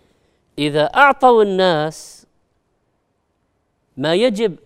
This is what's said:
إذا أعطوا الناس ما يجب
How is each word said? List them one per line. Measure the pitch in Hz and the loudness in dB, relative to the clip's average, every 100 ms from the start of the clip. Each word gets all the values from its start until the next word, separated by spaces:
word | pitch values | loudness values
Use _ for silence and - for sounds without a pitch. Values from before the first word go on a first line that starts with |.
| _ _ _ _ _ - | _ _ _ _ _ -8
إذا | 147 147 | -4 -2
أعطوا | 147 - 285 269 254 233 | -2 2 2 4 4 4
الناس | 208 185 185 156 156 - - - _ _ _ _ _ _ _ _ _ _ _ _ _ _ _ _ _ - | 2 0 0 0 -4 -10 -18 -20 _ _ _ _ _ _ _ _ _ _ _ _ _ _ _ _ _ -8
ما | 147 | -4
يجب | 175 247 202 220 151 | 0 -2 -2 -6 -6